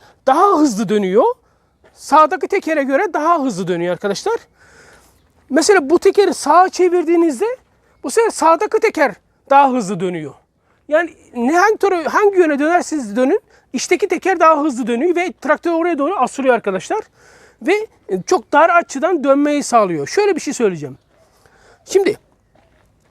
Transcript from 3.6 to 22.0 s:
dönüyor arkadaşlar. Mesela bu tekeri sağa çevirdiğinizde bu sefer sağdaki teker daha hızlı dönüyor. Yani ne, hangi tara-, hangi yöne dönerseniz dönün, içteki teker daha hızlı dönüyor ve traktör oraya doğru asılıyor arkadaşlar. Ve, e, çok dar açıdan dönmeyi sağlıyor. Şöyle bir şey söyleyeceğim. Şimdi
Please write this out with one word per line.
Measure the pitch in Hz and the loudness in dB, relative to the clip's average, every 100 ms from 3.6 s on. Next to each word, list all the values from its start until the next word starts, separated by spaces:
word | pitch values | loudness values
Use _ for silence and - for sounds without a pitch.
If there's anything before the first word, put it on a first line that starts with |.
| 180 | -4
dönüyor | 175 175 | -4 -4
arkadaşlar. | 175 202 190 392 453 _ _ _ - - - _ _ _ _ - | -4 -6 -4 -4 -6 _ _ _ -20 -20 -20 _ _ _ _ -4
Mesela | 277 320 381 269 | 0 4 2 4
bu | 339 | 2
tekeri | 392 381 381 | 2 2 0
sağa | - 285 330 370 | 0 2 4 4
çevirdiğinizde | - 359 359 320 339 330 240 440 508 _ _ _ _ | 2 0 0 0 2 0 0 -6 -6 _ _ _ _
bu | 285 | -4
sefer | - 466 | 0 0
sağdaki | - 320 330 427 440 | 2 2 2 0 0
teker | 440 - 285 - _ _ - | 0 0 -2 -2 _ _ 2
daha | 277 269 | 4 4
hızlı | 254 185 190 | 2 -4 -4
dönüyor. | 185 175 143 - _ _ _ _ - | -6 -6 -10 -16 _ _ _ _ -2
Yani | 302 339 - _ | -2 -2 -8 _
ne, | 247 240 339 | -4 0 2
hangi | 403 415 | 2 2
tara-, | 403 359 269 | 0 0 -2
hangi | 330 415 381 | 2 2 4
yöne | 320 277 | 2 2
dönerseniz | 302 349 - 311 214 202 | 0 0 -2 -6 -4 -2
dönün, | 262 415 _ _ _ | 0 -2 _ _ _
içteki | 254 - 349 392 | -8 -2 -2 -2
teker | 349 349 359 | -2 -2 2
daha | 320 302 | 4 4
hızlı | 302 240 233 | 0 -4 -4
dönüyor | 240 349 330 | -2 0 -2
ve | 359 | -4
traktör | - 269 294 339 | -4 -4 -2 -2
oraya | 330 349 302 | -2 -2 -2
doğru | 285 392 | -2 -2
asılıyor | 254 - 262 | -4 -2 0
arkadaşlar. | 240 208 185 - 415 - _ _ - _ - | 0 -2 -6 -4 -8 -8 _ _ -20 _ -8
Ve, | 226 415 440 _ - | -4 -2 -4 _ -8
e, | 185 | -8
çok | - 359 - | -2 -4 0
dar | 294 339 | 2 4
açıdan | 349 339 269 320 349 | 2 -2 -4 -2 0
dönmeyi | 277 277 294 294 | 0 2 2 -2
sağlıyor. | - 240 196 160 139 | 0 0 0 -2 -4
Şöyle | - 415 320 | 0 0 -2
bir | |
şey | - | -4
söyleyeceğim. | 254 214 170 143 - _ _ _ _ _ _ _ _ | -2 -2 -2 -10 -14 _ _ _ _ _ _ _ _
Şimdi | - 381 | -4 0